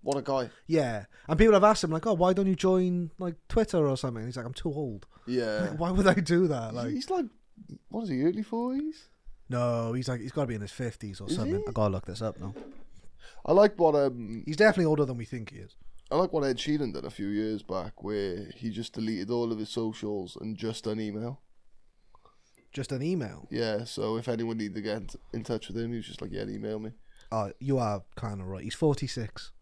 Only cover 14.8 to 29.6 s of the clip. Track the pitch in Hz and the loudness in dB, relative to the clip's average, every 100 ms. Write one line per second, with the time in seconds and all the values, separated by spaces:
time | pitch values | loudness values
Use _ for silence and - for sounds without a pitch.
14.8 | 165 151 139 123 113 123 110 107 101 - | 4 4 2 -2 -8 -8 -10 -14 -16 -14
15.8 | - - - 143 180 165 139 120 147 151 | -14 -14 -2 0 2 2 0 0 0 0
16.8 | 131 73 62 - 101 104 110 107 - 95 | 0 -4 -8 -6 -2 0 0 -4 -4 -6
17.8 | 92 - 101 104 98 90 101 - 113 104 | -6 -10 -6 -2 -2 -4 -10 -8 -6 -6
18.8 | 117 - 110 107 98 120 117 110 107 - | -8 -4 -4 -4 -2 -2 0 -2 -4 -4
19.8 | 110 110 107 104 87 - 110 107 110 110 | -4 -4 -6 -6 -6 -10 -10 -6 -6 -4
20.8 | 113 107 107 104 117 135 _ - - - | -6 -4 -4 -6 -8 -10 _ -20 -20 -20
21.8 | - _ _ - _ _ _ _ _ - | -20 _ _ -20 _ _ _ _ _ -10
22.8 | 131 131 151 180 110 - - 117 113 107 | -6 -4 -2 -2 -4 -10 -8 -4 -2 -2
23.8 | 117 - 107 113 117 113 113 113 107 101 | -4 -4 -2 -2 -2 -2 -2 -4 -6 -6
24.8 | 104 104 95 - - 110 110 113 - 107 | -4 -4 -6 -12 -8 -8 -4 -4 -4 -6
25.8 | 117 120 - - 101 98 104 104 107 107 | -4 -6 -8 -10 -8 -6 -6 -6 -6 -6
26.8 | 110 113 - - - 113 101 - 135 135 | -8 -14 -20 -20 -6 -4 -4 -6 0 0
27.8 | 113 101 - - 117 101 92 95 107 - | 2 -2 -6 -10 -8 -8 -8 -8 -8 0
28.8 | 160 139 127 - 113 - - - | 2 2 -2 -4 -8 -8 -14 -16